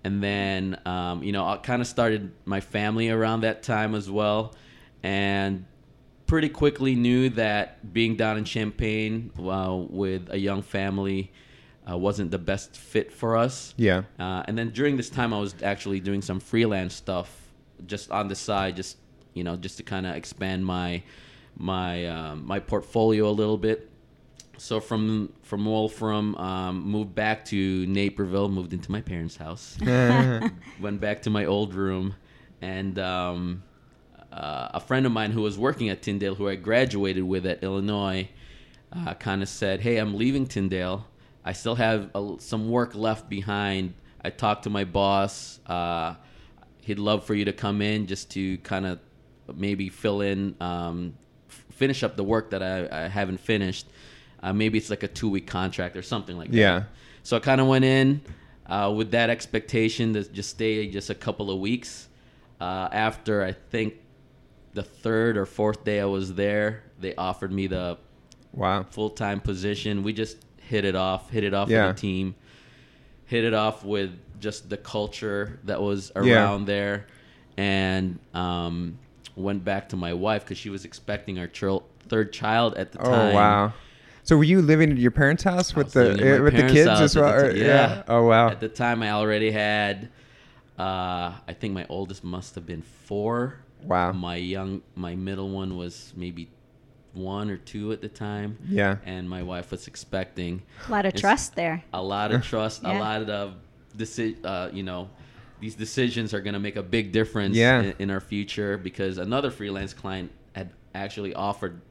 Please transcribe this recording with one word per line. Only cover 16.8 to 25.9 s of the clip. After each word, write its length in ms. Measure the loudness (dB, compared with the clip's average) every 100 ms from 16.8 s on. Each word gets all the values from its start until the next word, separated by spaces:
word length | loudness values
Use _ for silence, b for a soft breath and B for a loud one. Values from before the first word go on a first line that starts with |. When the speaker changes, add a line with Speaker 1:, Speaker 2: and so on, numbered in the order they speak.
| -4
Speaker 1:
stuff 420 | -8 -6 -4 -6 -14 -20 -20 _ -20 -12
just 240 | -10 -4
on 160 | -4 -4
the 80 | -6
side, 400 | -2 0 0 -4
just, 220 | -10 -14 _ -20 _
you 100 | -8
know, 120 | -6 -6
just 220 | -10 -14
to 60 |
kinda 320 | -8 -6 -6 -8
expand 500 | -10 -8 -4 -2 -2
my, 360 | -2 -2 -4 -8 b b b b -8
my, 480 | -4 -2 -4 -4 -6
um, 380 | -6 -10 -10 -6
my 140 | -6
portfolio 680 | -2 -4 -2 2 4 4 4
a 20 |
little 260 | 2 2 2
bit. 320 | 0 -2 -6 -20 _ _ -20 -20 -20 -20
So 240 | -4 -4
from, 500 | -2 -2 0 0 -4 -10
from 240 | -8 -2 0
Wolfram, 680 | 0 0